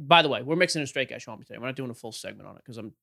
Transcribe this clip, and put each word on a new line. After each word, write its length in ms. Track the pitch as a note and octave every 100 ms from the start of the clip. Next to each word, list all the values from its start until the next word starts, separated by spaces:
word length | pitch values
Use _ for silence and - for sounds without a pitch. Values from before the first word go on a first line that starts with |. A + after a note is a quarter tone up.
by 220 | C#3+ E3+
the 60 | D#3
way, 120 | A2+
we're 140 | B2+ E3
mixing 240 | F3+ D#3
in 60 | C3+
straight 220 | C#3 B2+
cash 160 | A#2 -
homies 200 | A2 -
today. 120 | A2
We're 80 | B2+
not 100 | C3
doing 140 | B2+
a 40 |
full 160 | A2+ A#2
segment 380 | - G2+ G#2 G2
on 80 | -
it 80 |
'cause 140 | - A2+
I'm, 160 | A2 -